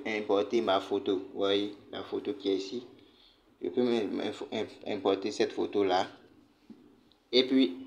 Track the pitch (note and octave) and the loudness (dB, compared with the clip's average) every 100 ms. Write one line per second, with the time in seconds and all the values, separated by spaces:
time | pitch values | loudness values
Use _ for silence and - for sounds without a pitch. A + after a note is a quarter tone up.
0 | - G#2+ G#2 G2+ G2+ A#2 G#2+ F#2+ - G2+ | -4 -4 2 2 2 2 2 2 2 -2
1 | G#2 F#2+ G2 A2 G2 G2+ G#2 - - - | 0 -2 -2 -2 2 2 0 -8 -12 -12
2 | - G2+ G2+ G2+ G2 F#2+ - - - - | -6 -6 -4 -4 -2 -2 -2 -10 -12 -20
3 | - _ _ _ _ - - - B2 A#2 | -20 _ _ _ _ -8 -4 0 2 2
4 | F#2+ F#2 F#2 - - A2+ G#2 - - G#2 | 0 -2 -4 -6 -6 -4 -6 -8 -8 0
5 | G2 G2 G#2+ - G#2+ - F#2+ G#2 G2 F#2 | 2 2 0 0 0 0 0 2 4 2
6 | G#2 - - - _ _ - - - - | 0 -8 -20 -20 _ _ -20 -20 -20 -20
7 | _ _ - B2 C3 C3 C3 - | _ _ 2 2 4 4 2 0